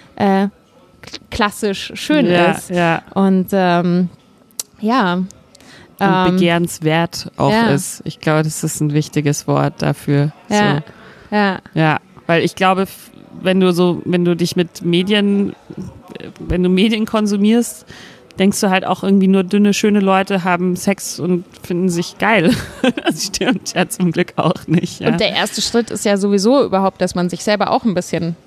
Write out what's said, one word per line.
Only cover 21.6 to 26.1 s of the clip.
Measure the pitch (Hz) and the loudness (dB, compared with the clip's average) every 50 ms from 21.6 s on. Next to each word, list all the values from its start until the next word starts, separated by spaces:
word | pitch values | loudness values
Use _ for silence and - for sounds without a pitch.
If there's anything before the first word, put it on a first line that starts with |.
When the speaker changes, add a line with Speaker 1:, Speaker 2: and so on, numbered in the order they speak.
Speaker 2:
finden | - - 185 170 185 190 | -8 -6 -4 0 0 0
sich | 170 170 175 - - | 0 -2 -4 -6 -4
geil. | - 185 202 226 202 160 175 247 - - - - - | -2 0 2 2 4 4 2 2 0 -4 -10 -6 -2
<laughs> | - 254 - - - | -2 0 0 0 -2
Das | 349 - - - | -2 -2 -2 -4
stimmt | - - - - - - 170 - - - | -6 -6 -2 0 0 -2 -2 -4 -6 -4
ja | 170 185 | -4 -4
zum | - - - 185 175 | -4 -2 -2 0 0
Glück | 156 170 175 - - | 0 0 -2 -2 -2
auch | - - 156 190 - - | -2 -2 -2 -2 -2 -2
nicht, | - 156 175 - - - - | 0 0 0 0 -2 -6 -4
ja. | - - | -2 0
Speaker 1:
Und | - 170 | 0 0
der | 165 - | 0 0
erste | - 151 185 214 - 226 | 0 -2 -4 -4 -4 -6
Schritt | 202 - - 233 233 - | -4 -2 0 -2 -2 -2
ist | - 208 - | -4 -4 0
ja | 208 | 0